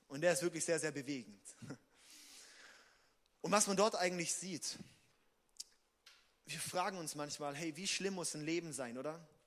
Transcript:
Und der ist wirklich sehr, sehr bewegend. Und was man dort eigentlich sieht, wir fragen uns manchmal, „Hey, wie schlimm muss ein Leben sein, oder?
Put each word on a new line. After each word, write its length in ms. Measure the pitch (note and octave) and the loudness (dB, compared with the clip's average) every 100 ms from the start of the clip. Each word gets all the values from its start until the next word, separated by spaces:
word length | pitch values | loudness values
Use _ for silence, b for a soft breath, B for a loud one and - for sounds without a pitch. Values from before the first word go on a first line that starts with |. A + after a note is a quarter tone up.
| - | -10
Und 140 | C#3 | 2
der 120 | F3 | 4
ist 80 | D#3 | 4
wirklich 240 | F3 D#3+ D#3+ | 2 0 2
sehr, 140 | D#3+ | 2
sehr 120 | D#3 | 2
bewegend. 520 | C#3+ C3 C#3 A2 G2+ - - A#2 B2+ _ B B B B B B B B B B B B _ _ _ | -2 -4 -4 -6 -14 -20 -14 -12 -12 _ B B B B B B B B B B B B _ _ _
Und 100 | E3 | 4
was 160 | G3+ G#3 | 6 6
man 100 | F#3+ | 6
dort 180 | G#3+ F3 | 6 6
eigentlich 380 | F3+ F3+ E3 | 2 2 0
sieht, 460 | - F3+ D#3+ - - - - _ _ _ _ _ - - _ _ _ B B B B - | -2 -2 -4 -4 -6 -12 -20 _ _ _ _ _ -16 -16 _ _ _ B B B B -10
wir 120 | D#3 | -6
fragen 380 | - F3+ F#3+ F#3+ | -2 2 2 0
uns 160 | D#3 | -4
manchmal, 420 | D3+ D3 - D3 C#3+ | -4 -4 -4 -4 -2
„Hey, 220 | E3+ D3+ | -4 -2
wie 100 | F#3+ | -2
schlimm 280 | - F#3+ F#3+ | 0 0 0
muss 180 | D#3 | -2
ein 100 | D3+ | -2
Leben 300 | D3+ E3+ E3+ | 0 0 -2
sein, 240 | C3+ B2 A#2+ | -4 -4 -4
oder? 300 | C#3+ D#3+ E3 - | -6 -6 -12 -20